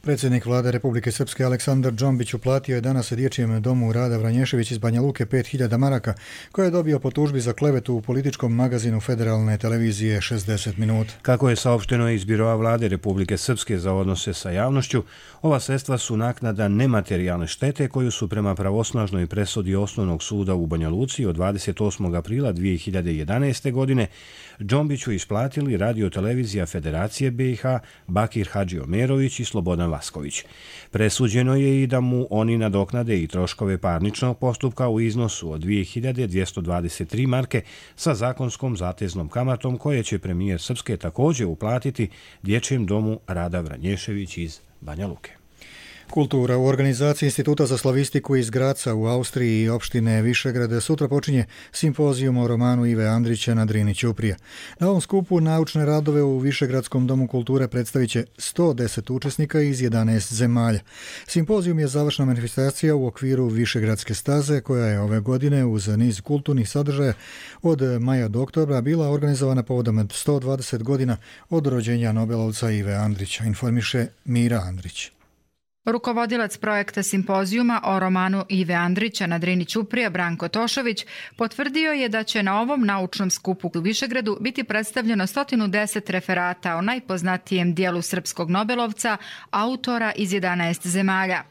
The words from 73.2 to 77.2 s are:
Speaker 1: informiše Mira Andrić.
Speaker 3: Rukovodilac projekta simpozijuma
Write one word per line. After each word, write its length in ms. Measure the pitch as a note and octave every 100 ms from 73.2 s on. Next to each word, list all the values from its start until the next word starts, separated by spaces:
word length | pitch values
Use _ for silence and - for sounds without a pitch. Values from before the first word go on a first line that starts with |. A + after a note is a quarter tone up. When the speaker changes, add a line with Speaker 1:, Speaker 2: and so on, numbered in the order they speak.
| G2 -
Speaker 1:
informiše 640 | A2+ G#2 B2 A#2+ G#2+ B2+ A#2 _ -
Mira 320 | A#2+ A#2+ A#2
Andrić. 540 | F#2 F#2 F#2 - - _ _ _ _ _ _ _ -
Speaker 3:
Rukovodilac 720 | A#3 A#3+ A#3 A#3 A#3+ G#3 -
projekta 460 | G#3 G#3 G3+ -
simpozijuma 800 | F#3+ G3